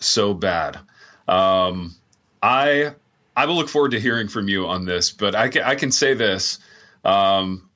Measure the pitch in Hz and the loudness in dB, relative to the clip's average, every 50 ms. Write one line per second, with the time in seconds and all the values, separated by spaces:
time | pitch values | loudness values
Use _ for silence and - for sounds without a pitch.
0 | - - - 117 104 101 101 85 101 95 87 82 78 73 - - - _ _ - | -2 -2 0 2 2 0 0 0 -2 -2 0 -2 -2 -4 -8 -12 -20 _ _ -20
1 | - - - _ - - 90 95 95 95 95 92 92 92 90 92 87 85 85 _ | -20 -20 -20 _ -2 0 2 2 2 2 2 2 0 0 -2 -6 -10 -10 -14 _
2 | _ _ _ _ _ _ _ - - 113 127 135 143 147 143 143 147 147 147 - | _ _ _ _ _ _ _ -2 0 2 2 2 2 2 2 2 0 -2 -6 -12
3 | _ _ _ _ _ _ - 123 139 147 175 170 151 - - 147 143 135 123 110 | _ _ _ _ _ _ -2 -2 0 0 0 -2 -2 0 0 2 2 2 0 0
4 | 107 120 113 117 110 101 - 117 101 98 98 95 92 85 90 92 92 92 90 87 | 0 0 0 -2 -4 -4 -4 -4 -2 -2 -2 -2 -2 -2 -4 -4 -2 -2 -2 -2
5 | 87 - - - 104 98 95 104 113 131 - - 98 123 139 143 - 131 127 - | -2 -2 -2 -2 -2 0 2 2 0 2 0 0 0 0 0 0 -2 -2 0 2
6 | 147 135 131 117 117 104 95 95 - - - - - - - - - - _ _ | 2 2 2 2 2 0 0 0 -2 -4 -6 -8 -14 -20 -20 -20 -20 -20 _ _
7 | - 95 95 98 98 98 98 95 95 95 95 92 - _ - | 0 2 2 4 4 2 2 0 0 -2 -6 -8 -10 _ -4